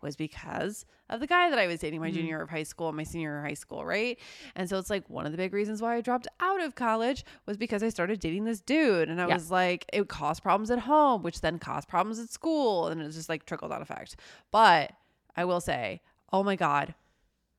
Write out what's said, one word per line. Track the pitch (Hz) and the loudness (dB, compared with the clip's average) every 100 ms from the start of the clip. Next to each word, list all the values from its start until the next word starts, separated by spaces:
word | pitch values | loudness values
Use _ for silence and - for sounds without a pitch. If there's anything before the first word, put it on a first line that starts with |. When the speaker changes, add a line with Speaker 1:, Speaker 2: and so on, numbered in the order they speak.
Speaker 1:
was | 151 147 | -10 -6
because | 156 - - 160 180 214 - _ _ | -8 -8 -10 -4 -4 -6 -16 _ _
of | 226 | -8
the | 285 | 0
guy | 359 349 | 4 4
that | 269 | 4
I | 185 | 2
was | 165 | 0
dating | 151 156 | -4 -4
my | 160 | -4
Speaker 2:
Mm-hmm. | 185 | -2
Speaker 1:
junior | 165 | -4
year | 160 | -4
of | 160 | -6
high | 160 | -6
school | 156 - 165 | -6 -4 -4
and | 156 | -4
my | |
senior | 156 165 156 | -6 -6 -4
year | 147 | -4
of | 147 | -6
high | 151 | -8
school, | - - | -10 -10
right? | 156 185 233 247 - - 262 - | -2 -2 -2 -4 -12 -20 -16 -8
And | 180 | -4
so | 190 | -4
it's, | 190 | -2
like, | 202 - | -4 -4
one | 127 151 | -8 -6
of | |
the | 160 | -4
big | 185 202 | -4 -2
reasons | 208 214 | -2 -2
why | 226 233 | -2 -2
I | |
dropped | 233 247 240 _ | 0 -2 -4 _
out | 359 392 | -2 0
of | 320 - | -2 -2
college | 240 220 233 269 - - - | 0 2 0 -2 -8 -16 -10
was | 202 | -6
because | 226 208 | -2 0
I | 220 | -2
started | 214 180 214 | 0 -2 0
dating | 170 175 | -2 -2
this | 220 220 | -2 -4
dude. | - 294 302 185 156 | 0 4 6 4 2
And | 165 | 0
I | 180 | 2
Speaker 2:
Yeah. | |
Speaker 1:
was | 165 160 | 0 2
like, | 185 180 180 - | 2 4 2 -2
it | - 202 | -2 -2
caused | - 147 165 | -2 -2 -2
problems | 196 190 214 | 2 2 4
at | 247 | -2
home, | 233 302 294 233 | 4 6 6 4
which | 165 - | 0 -2
then | 165 165 | -2 -2
caused | - 147 - | -6 -6 -2
problems | 175 196 220 | 0 0 -2
at | 233 | -8
school. | - 320 311 262 190 170 | -6 0 2 4 2 0
And | 165 | -2
it | 151 | -6
was | 160 | -8
just, | 160 | -6
like, | 160 - | -6 -4
trickle | 165 - | -10 -6
down | - | -8
effect. | - - - - - - _ | -8 -12 -12 -18 -20 -20 _
But | 208 220 165 143 - _ _ _ - | 6 8 8 6 -6 _ _ _ -4
I | 180 | 0
will | 175 | 0
say, | 170 139 110 92 _ _ _ | 0 -2 -4 -6 _ _ _
oh | 190 | 0
my | 196 196 | 2 2
God, | 165 143 143 - _ _ _ _ _ | 2 2 0 -8 _ _ _ _ _